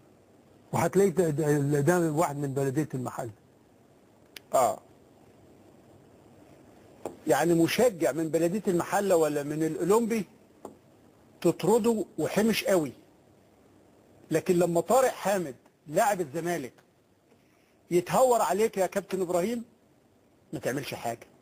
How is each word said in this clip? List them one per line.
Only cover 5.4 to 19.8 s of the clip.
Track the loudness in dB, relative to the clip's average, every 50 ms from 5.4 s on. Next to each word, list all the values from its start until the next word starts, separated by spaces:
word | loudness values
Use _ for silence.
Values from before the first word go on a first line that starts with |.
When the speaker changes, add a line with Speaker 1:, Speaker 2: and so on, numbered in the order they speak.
| -20 -20 -20 -20 -20 -20 _ -20 -20 -20 -20 -20 -20 -20 -20 -20 -20 -20 -20 -20 -20 -20 -20 -20 -20 -20 -20 -20 -20 -20 -20 -16 -16 -16 -14 -10 -2
Speaker 2:
يعني | 0 2 2 4 2 4
مشجع | 4 4 2 2 2 2 2 2 0 -2 0 0
من | 0 -4 -2
بلدية | 0 0 0 0 0 -2 -2 0
المحلة | 0 0 0 0 0 -2 2 2 4
ولا | 4 4 2 0 -2 -4
من | -4 -2 -2 -2
الأولمبي | -2 -2 -2 0 2 2 2 2 0 -2 -4 -4 -6 -12 -20 _ _ _ _ -20 -20 -20 _ _ _ _ _ _ _ _ _ _ _ _ -2
تطرده | 0 0 0 0 2 2 2 4 4 2 0 0 -4 -8 -6 -6
وحمش | -6 -2 0 2 2 2 2 0 0
قوي. | 2 2 2 2 0 -8 -14 -20 _ _ _ _ _ _ _ _ _ _ _ _ _ _ _ _ _ _ _ _ _ _ _ -10 -2
لكن | -2 -2 0 2 2 2
لما | 2 2 2 0
طارق | 0 2 2 4 4 2
حامد | 0 -2 -4 -2 -2 -2 -4 -6 -10 -16 _ _ _ _ _
لاعب | -6 -2 0 0 0 0 -2
الزمالك | -4 -6 -6 -8 -6 -4 -6 -6 -6 -10 _ _ _ _ _ _ _ _ _ _ _ _ _ _ _ _ _ _ _ _ _ _ _ -2
يتهور | -2 -2 -2 0 2 2 4 4 4 2 2
عليك | 0 0 0 0 -2 0
يا | -2 -2
كابتن | -2 -2 -6 -6 -6 -6 -6
إبراهيم، | -4 -2 0 -2 0 -2 -4 -6 -10 -14 _ _